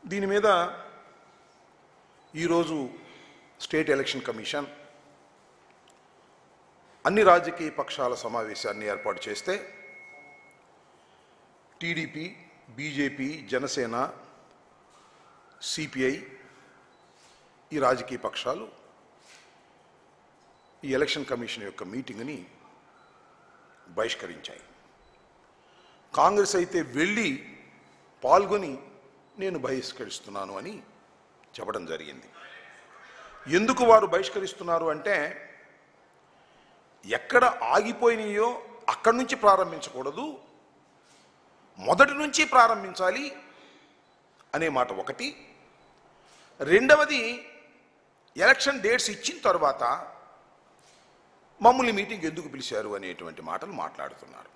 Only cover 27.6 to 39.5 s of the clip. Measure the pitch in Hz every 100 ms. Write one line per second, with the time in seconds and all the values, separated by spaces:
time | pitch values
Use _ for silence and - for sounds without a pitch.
27.6 | - - - - _ _ 127 170 202 208
28.6 | 185 131 - - - _ _ - 190 170
29.6 | 127 131 123 - 110 - - 101 98 98
30.6 | 135 202 - - _ _ _ _ _ -
31.6 | 101 107 82 80 78 67 57 - - -
32.6 | - - - - - - - - - 165
33.6 | 220 262 240 226 196 170 190 - 190 -
34.6 | 175 170 160 151 208 190 147 - - -
35.6 | - _ _ _ _ _ _ _ _ _
36.6 | _ _ _ _ 95 120 - 247 247 -
37.6 | 117 156 214 240 240 233 214 208 226 247
38.6 | - - - - 226 233 254 254 208